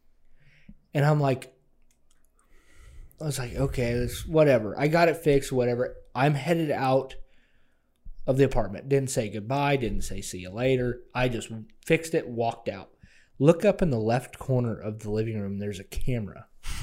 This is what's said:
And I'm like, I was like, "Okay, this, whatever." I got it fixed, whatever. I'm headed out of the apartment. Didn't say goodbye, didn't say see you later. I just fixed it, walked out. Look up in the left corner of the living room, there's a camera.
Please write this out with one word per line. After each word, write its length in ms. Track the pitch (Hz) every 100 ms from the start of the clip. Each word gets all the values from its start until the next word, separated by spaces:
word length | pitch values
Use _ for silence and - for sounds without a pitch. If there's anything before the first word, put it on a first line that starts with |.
| _ _ - - - _ - - _
And 100 | 147
I'm 160 | 143 151
like, 320 | 139 127 - _ _ _ _ _ _ _ _ _ _ - _ - - - - -
I 40 | 156
was 120 | 131
like, 140 | 120 123
"Okay, 360 | 135 - 120 120
this, 300 | 120 - -
whatever." 540 | 156 151 120 104 -
I 80 | 151
got 220 | 170 170
it 80 | -
fixed, 340 | 151 139 -
whatever. 460 | 127 120 123 123 - - -
I'm 200 | 143 143
headed 360 | 143 165 151
out 440 | 110 131 135 127 - - - _ _ _ _ _ _ - - -
of 120 | 131
the 80 | 131
apartment. 420 | 131 101 98 135
Didn't 220 | 139 131
say 180 | 135 107
goodbye, 480 | 107 104 139 143 139
didn't 280 | 110 98
say 180 | - 98
see 160 | - 92
you 100 | 90
later. 500 | 104 131 131 123 120 -
I 140 | 127 127
just 240 | 110 - 110 - - -
fixed 280 | 160 165
it, 160 | 165 123
walked 400 | 117 117 - 110
out. 220 | 98 - _ - _ _ -
Look 280 | 143 170 208
up 160 | 190
in 80 | 180
the 100 | 117
left 400 | 110 123 - -
corner 340 | - 127 120 107
of 200 | 110 107
the 120 | 104
living 260 | 107 113 107
room, 220 | 98 98
there's 220 | 104 98
a 20 |
camera. 640 | 98 - - 120 95 - - - - -